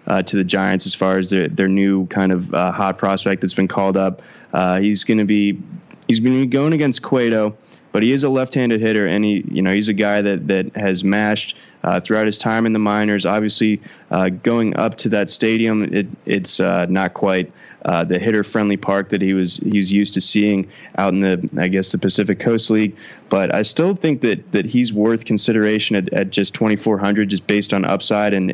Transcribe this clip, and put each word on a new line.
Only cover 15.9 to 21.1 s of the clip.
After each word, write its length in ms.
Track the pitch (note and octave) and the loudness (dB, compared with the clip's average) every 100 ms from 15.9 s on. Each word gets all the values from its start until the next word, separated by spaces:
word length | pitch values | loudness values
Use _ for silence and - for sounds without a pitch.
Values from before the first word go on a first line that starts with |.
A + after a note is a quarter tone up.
it, 140 | G2+ F#2 - - | -2 -4 -6 -4
it's, 340 | G2+ F2+ - | -2 -2 -2
uh, 280 | F#2 F#2 F2 | 0 0 0
not 240 | F#2 F#2 | 0 -2
quite, 380 | - G2 F#2 F2 - - - - | -2 0 0 -2 -10 -20 -8 -2
uh, 180 | E2 | -2
the 140 | E2+ F2+ | 0 0
hitter-friendly 600 | A2 G#2+ G2+ A2+ G#2 G2+ | 0 0 0 -2 0 0
park 320 | - G2 F#2+ | 0 -2 -2
that 120 | G2+ | -2
he 120 | F#2+ | 0
was, 240 | F#2+ F2 - | 0 0 -2
he 200 | - G#2 | -2 0
was 160 | F#2 | 2
used 220 | G2+ F#2+ F#2+ | 2 0 -2
to 60 | |
seeing 460 | - G#2+ G#2 G2 F#2+ - - - | -2 0 2 0 -2 -12 -10 -4
out 160 | F#2+ | 0